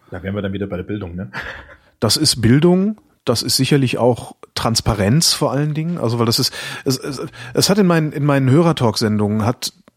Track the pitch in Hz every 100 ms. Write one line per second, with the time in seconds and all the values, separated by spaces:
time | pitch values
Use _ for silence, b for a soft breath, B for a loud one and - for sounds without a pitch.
0 | - 90 95 101 95 98 95 90 92 104
1 | 90 87 101 B B B B B B -
2 | 110 143 147 131 107 139 175 185 202 214
3 | _ _ - 113 127 - 131 143 127 -
4 | 120 120 - - - - 120 113 - 104
5 | 98 151 - - 139 131 151 151 165 175
6 | 113 120 117 113 123 B B B - 131
7 | 147 127 160 B B 143 - 202 185 165
8 | 156 151 147 139 131 147 170 - 117 -
9 | 110 104 104 107 104 - - - _